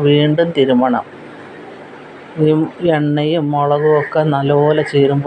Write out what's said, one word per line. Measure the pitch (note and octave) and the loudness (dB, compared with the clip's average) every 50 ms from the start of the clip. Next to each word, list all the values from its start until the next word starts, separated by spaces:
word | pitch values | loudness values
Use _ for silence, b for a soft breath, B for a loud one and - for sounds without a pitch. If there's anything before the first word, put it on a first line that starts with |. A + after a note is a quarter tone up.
| D3 D3 | 2 4
വീണ്ടും | D3 D3 D3 D3+ D3+ E3 E3+ E3+ E3 C#3+ | 4 4 2 2 2 0 0 0 0 0
തിരുമ്മണം. | C3 C3+ B2+ B2 B2+ B2+ A#2+ G#2+ - - - - - - - - - - - - - - - - - - - - - - - - - - - E3 D#3 | 2 2 2 2 2 2 0 -2 -4 -8 -14 -20 -20 -20 -20 -20 -20 -20 -20 -20 -20 -20 -20 -20 -20 -20 -20 -20 -20 -20 -20 -20 -20 -12 -4 0 0
ഈ | D#3 D#3 D#3 D#3+ D3+ - - F3 E3+ D#3 D3 | 2 2 2 0 -4 -6 -4 -2 0 0 0
എണ്ണയും | D3+ D3 D3 D3 D3 D3+ E3 E3+ D3 C#3+ D3 | 0 0 -2 -2 -2 -2 -2 -2 -2 -2 -2
മുളകും | D3 C#3+ C#3+ D3 D3 D3+ D3+ D3+ D3 | 0 0 0 0 2 2 2 2 2
ഒക്കെ | C#3 - - D#3 D#3 D#3 D3 | 0 -2 -2 0 0 0 0
നല്ലപോലെ | C#3 C#3 C#3 D3 C#3+ D3 D3+ D3+ D#3 D3 - - | 0 0 2 2 2 4 2 2 0 -2 0 2
ചേരും | C#3+ C#3 C3+ C#3 C#3+ C#3 | 2 2 2 2 2 2